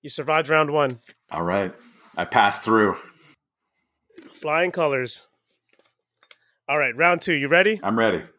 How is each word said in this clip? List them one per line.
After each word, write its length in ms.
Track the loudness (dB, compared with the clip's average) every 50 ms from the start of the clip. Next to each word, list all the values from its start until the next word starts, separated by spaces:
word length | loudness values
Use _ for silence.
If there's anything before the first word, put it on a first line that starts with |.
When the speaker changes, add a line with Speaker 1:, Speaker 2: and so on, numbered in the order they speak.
Speaker 1:
You 80 | _ -12
survived 400 | -12 -10 -4 -2 0 0 0 2
round 220 | 2 2 2 2
one. 280 | 2 0 0 0 -2 -6 _ -20 -20 _ _ _
Speaker 2:
All 120 | -8 -6 -2
right. 300 | -2 0 0 -2 -2 -6 -12 -20 -20 _ _ _ -14 _
I 100 | -8 -8
passed 380 | 0 2 4 4 4 2 0 -2
through. 340 | 2 2 4 2 2 0 -4 -10 -20 _ _ _ -20 _ _ _ _ _ _ _ _ _ _ _ _ _ _ _ _ _ -20 -20 -20 _
Speaker 1:
Flying 380 | -12 -6 -4 0 0 0 -2
colors. 560 | 0 -2 -2 0 0 -2 -4 -6 -10 -16 -18 _ _ _ _ _ _ _ _ _ _ _ _ _ _ _ _ _ _ _ _ _ -20 _ _ _ _ _ _ -4
All 100 | -2 0
right, 180 | 0 -2 0
round 260 | 2 2 2 2 2
two. 120 | -2 -4 -2
You 140 | -2 0 2
ready? 320 | 2 4 4 2 0 -2
Speaker 2:
I'm 160 | -4 -2 0 2
ready. 260 | 2 2 0 -2 -6 -10 _